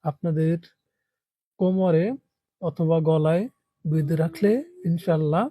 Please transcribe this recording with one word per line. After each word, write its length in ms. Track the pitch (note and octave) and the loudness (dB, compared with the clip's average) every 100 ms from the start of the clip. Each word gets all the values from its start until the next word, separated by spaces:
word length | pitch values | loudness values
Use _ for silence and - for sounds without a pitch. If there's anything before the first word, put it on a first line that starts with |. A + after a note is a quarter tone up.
আপনাদের 520 | D#3 C#3+ E3+ D#3 D#3+ E3+ E3+ _ _ _ _ _ _ _ _ _ | -6 -4 -4 0 0 -2 -6 _ _ _ _ _ _ _ _ _
কোমরে 460 | F#3 F#3+ F#3 D#3+ F#3+ C4 _ _ _ _ | 0 2 2 2 0 -4 _ _ _ _
অথবা 340 | F3 D#3 D#3+ E3 | -8 -2 0 2
গলায় 440 | D#3 D#3+ D#3 E3+ A#3+ _ _ _ | 2 2 2 0 -2 _ _ _
বেঁধে 320 | D3+ D#3 D3 D#3+ | -4 -2 0 -2
রাখলে 340 | E3 - G3+ A#3 E4 - | -2 0 0 0 -2 -8
ইনশাল্লাহ 600 | F3 E3+ F3 D#3+ D#3 D#3+ B3+ | -4 -2 0 0 0 0 -2